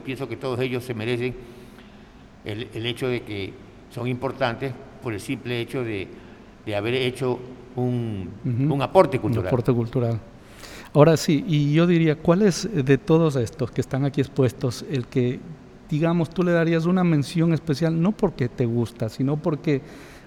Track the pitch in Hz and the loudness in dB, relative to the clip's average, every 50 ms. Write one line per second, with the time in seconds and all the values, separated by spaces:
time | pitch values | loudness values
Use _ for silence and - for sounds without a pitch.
0 | - 135 131 107 135 117 110 104 - 131 123 117 131 127 123 120 120 - 120 107 | -8 -8 -8 -6 -8 -8 -8 -6 -6 -4 -2 -2 -2 -2 -2 -4 -4 -6 -6 -4
1 | 107 120 123 117 120 127 120 - - - - - - - - - - - - - | -4 -2 -2 -2 -2 -4 -4 -8 -12 -18 -18 -20 -20 -20 -20 -20 -20 -20 -20 -20
2 | - - - - - - - - - - 104 107 127 - - 113 113 123 120 - | -20 -20 -20 -20 -20 -20 -20 -14 -10 -8 -8 -8 -8 -10 -8 -6 -6 -6 -4 -2
3 | 139 127 123 120 - - 104 101 95 - - - - - - - - - - 120 | -2 -2 -2 -4 -4 -8 -8 -8 -8 -8 -10 -14 -18 -20 -20 -20 -20 -14 -10 -6
4 | 120 123 127 127 131 131 123 - 135 120 113 - 135 135 123 - - - - - | -4 -4 -4 -4 -4 -6 -2 -2 -2 -2 -2 -4 -6 -8 -8 -10 -16 -18 -16 -10
5 | - 123 107 95 - - 139 113 - 120 123 117 117 117 - 135 123 113 107 98 | -8 -6 -6 -6 -6 -6 -8 -6 -6 -6 -4 -4 -4 -4 -6 -6 -4 -4 -4 -6
6 | 90 - - - - - - - - - - - - 107 104 101 101 117 123 131 | -8 -10 -12 -18 -20 -20 -20 -20 -20 -20 -20 -14 -8 -6 -4 -2 -2 0 0 0
7 | 127 127 123 - 135 127 123 - - - - - - - - 123 123 123 123 120 | 0 -2 -2 -2 -2 -2 -2 -4 -6 -12 -16 -18 -18 -10 -6 -2 -2 0 0 -2
8 | 117 113 107 95 92 85 - - - 131 120 113 135 156 147 139 131 - - 190 | -2 -4 -6 -6 -8 -8 -10 -6 -4 -2 0 0 2 2 2 0 0 4 6 6
9 | 180 - 131 120 - 135 120 117 90 90 113 120 - - 123 120 117 113 - 131 | 6 6 2 -2 -2 -2 0 -2 0 0 0 0 2 2 0 0 0 -2 -2 -2
10 | 117 117 117 110 - - - - - - - - - - - - - - - 147 | 0 0 -2 -4 -6 -12 -18 -20 -20 -20 -20 -20 -18 -18 -18 -18 -10 2 6 8
11 | 147 165 160 139 - - 156 139 - 214 156 147 143 143 147 160 170 175 175 165 | 8 8 8 6 4 2 2 2 2 2 2 2 2 4 4 4 6 6 6 4
12 | 165 156 147 151 - 175 170 185 220 196 - - - 202 220 156 131 135 139 127 | 4 4 2 2 4 4 4 6 6 4 4 2 -2 -4 -2 0 4 4 4 4
13 | - - 160 160 165 156 135 131 113 110 - - 127 - - - 120 - - 131 | 4 4 4 4 4 4 2 0 -2 -2 -4 -4 -6 -4 -2 -4 -4 -2 -2 -2
14 | 143 139 127 143 127 - - - 131 123 - - - 127 113 - - - 160 131 | -2 0 0 0 -2 0 2 2 2 2 2 0 -4 -4 -4 -4 -6 -6 -4 -4
15 | 117 - - 135 123 123 135 - - - 156 - - - - - - - 156 143 | -4 -2 0 0 0 0 -2 -4 -8 -14 -16 -18 -20 -20 -20 -20 -8 -4 -2 0
16 | 170 165 170 175 160 - - 190 175 175 170 170 165 165 170 165 160 175 185 185 | 2 2 2 2 0 0 0 0 2 2 4 4 4 4 2 2 2 2 2 4
17 | 180 175 160 147 131 - - 165 160 170 160 147 - - 143 - 165 160 165 165 | 4 4 4 2 2 0 0 2 2 4 2 2 0 -2 -2 0 0 0 2 2
18 | 165 202 214 - 220 170 - - 123 120 - - 123 117 117 120 117 113 - - | 2 0 2 2 0 0 0 0 -4 -2 0 0 0 0 2 0 0 -2 -4 -6
19 | 120 110 - - 131 135 151 151 - 175 156 139 - 156 143 131 - - - - | -6 -4 -2 -2 -2 0 0 0 0 -2 -2 -2 0 0 0 0 -2 -6 -16 -18
20 | - - - - - | -20 -20 -20 -20 -20